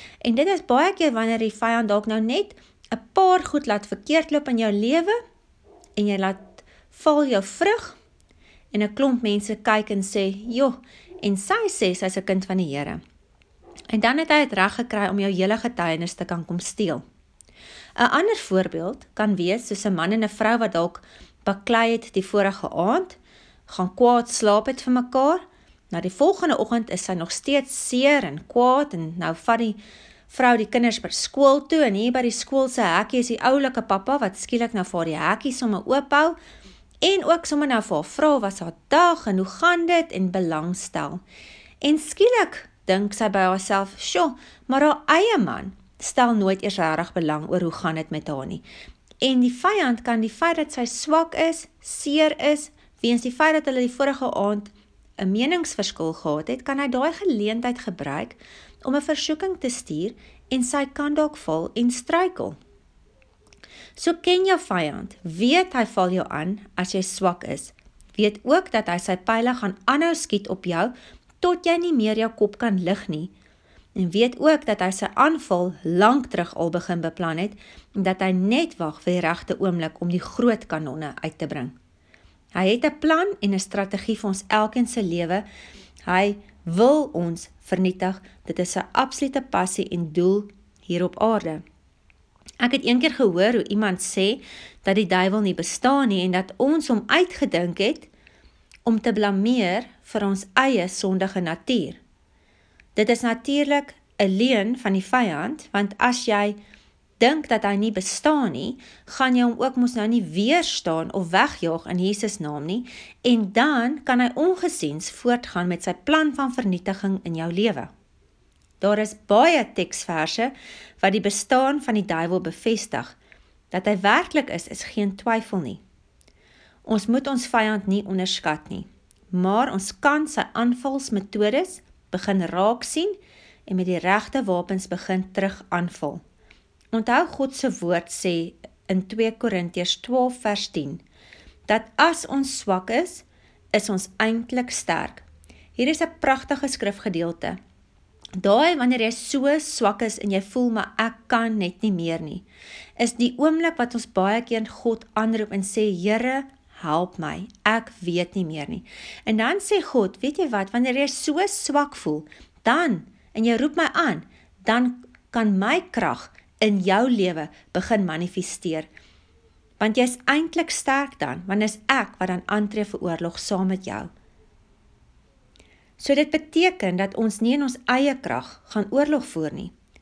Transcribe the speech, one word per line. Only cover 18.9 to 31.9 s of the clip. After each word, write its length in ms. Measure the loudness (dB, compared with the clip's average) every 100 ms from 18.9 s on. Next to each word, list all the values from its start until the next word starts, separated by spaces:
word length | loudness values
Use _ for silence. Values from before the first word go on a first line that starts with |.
| -8 -10
kan 220 | -2 0 0
wees 300 | 0 -2 -4
soos 180 | -4
'n 100 | -2
man 180 | 0 0
en 120 | 0
'n 40 | 0
vrou 300 | 0 2 2
wat 140 | 0
dalk 280 | 0 -2 -4 -20 -20 -20 _
baklei 480 | -4 -2 2 2 2
het 200 | 0 -2
die 140 | -4 0
vorige 440 | 2 0 -2 -6
aand, 460 | -2 0 0 -2 -10 _ -20 -20 _
gaan 300 | -12 -6 -4
kwaad 360 | 4 6 6 2
slaap 360 | 0 4 4 2
het 160 | -4
vir 100 | 0
mekaar. 480 | 0 0 2 4 2 -4 _ _ _ _
Na 100 | -6
die 120 | -4
volgende 460 | 2 2 4 0 0
oggend 320 | 0 -2 -2
is 140 | -6
sy 80 | -4
nog 180 | -6 -6
steeds 580 | -8 -2 0 -2 -8 -4
seer 360 | 2 4 4
en 220 | 0 -8 -2
kwaad 460 | 2 4 4 2
en 220 | -4 -6 -4
nou 180 | -6
vat 240 | -2 0 0
die 180 | 0 -4 -12 -20 -20 -20 _
vrou 280 | 2 4 4
die 120 | 2
kinders 320 | 2 2 0
by 80 | -6
skool 580 | -6 -4 4 6 6 4
toe 160 | 2
en 100 | 4